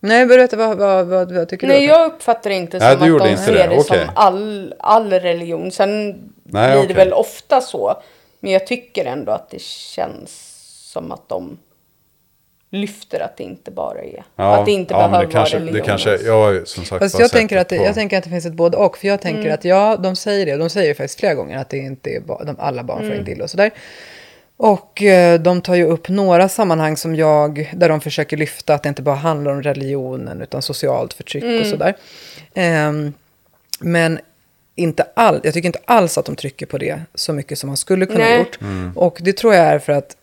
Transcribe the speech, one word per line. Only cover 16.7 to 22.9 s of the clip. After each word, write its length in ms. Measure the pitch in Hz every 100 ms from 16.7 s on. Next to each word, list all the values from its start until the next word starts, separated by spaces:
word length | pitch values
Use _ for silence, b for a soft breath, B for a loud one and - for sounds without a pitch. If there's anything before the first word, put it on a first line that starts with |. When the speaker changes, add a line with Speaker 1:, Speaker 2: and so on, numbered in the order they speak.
| -
Speaker 3:
sagt 180 | 87 92
Speaker 1:
Fast 120 | 196
Speaker 3:
bara 80 | -
Speaker 1:
jag 80 | 240
Speaker 3:
sett 80 | 240
Speaker 1:
tänker 180 | 220 196
Speaker 3:
det 40 |
Speaker 1:
att 60 | 180
det, 100 | 180
Speaker 3:
på 60 |
Speaker 1:
jag 100 | 196
tänker 240 | 208 214 196
att 60 |
det 60 | 180
finns 160 | 175 165
ett 60 |
både 220 | 165 170 -
och. 220 | 196 -
För 100 | 196
jag 120 | 202
tänker 200 | 185 160
Speaker 2:
Mm. 120 | 160
Speaker 1:
att 100 | 156
ja, 320 | 175 185 208 220
de 200 | 185 185
säger 300 | - 202 180
det. 100 | 143
De 140 | 165
säger 180 | 185 165
ju 60 |
faktiskt 260 | 143 135 -
flera 140 | 202
gånger 240 | 147 76 131
att 120 | 135
det 80 | 139
inte 320 | 135 135 139
är 100 | 127
ba-, 240 | - -
de, 120 | 147 147
alla 240 | 147 127
barn 140 | -